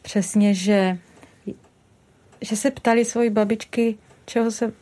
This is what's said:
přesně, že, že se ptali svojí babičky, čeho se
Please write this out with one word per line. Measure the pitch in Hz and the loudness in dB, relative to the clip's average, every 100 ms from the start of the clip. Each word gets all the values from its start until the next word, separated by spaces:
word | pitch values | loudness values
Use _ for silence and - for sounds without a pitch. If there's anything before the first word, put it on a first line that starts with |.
přesně, | - 208 180 208 208 | -4 -4 0 2 2
že, | 190 190 202 190 180 _ - - _ - - _ _ _ _ _ _ _ _ | 2 2 2 2 -2 _ -20 -20 _ -14 -14 _ _ _ _ _ _ _ _
že | - | -6
se | 214 277 | -2 -2
ptali | 269 233 233 | 0 2 2
svojí | 226 226 233 | 2 0 0
babičky, | 214 208 220 - - 226 214 _ - | 2 0 -2 -4 -2 -2 -2 _ -20
čeho | - 233 233 | -4 -2 0
se | 220 226 - | -2 -6 -6